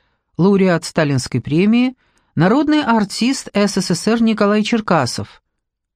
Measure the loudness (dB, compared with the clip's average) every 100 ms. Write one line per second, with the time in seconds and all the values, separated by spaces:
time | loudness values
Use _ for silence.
0 | _ _ _ 0 2 4 2 0 -2 -2
1 | 0 -2 -2 -6 -2 0 2 2 0 -4
2 | _ _ _ 0 2 2 2 0 2 0
3 | 0 -2 -2 -2 -4 -2 -2 -2 -4 -2
4 | -2 0 0 2 0 0 0 -2 0 0
5 | 0 -6 -12 -16 _ _ _ _ _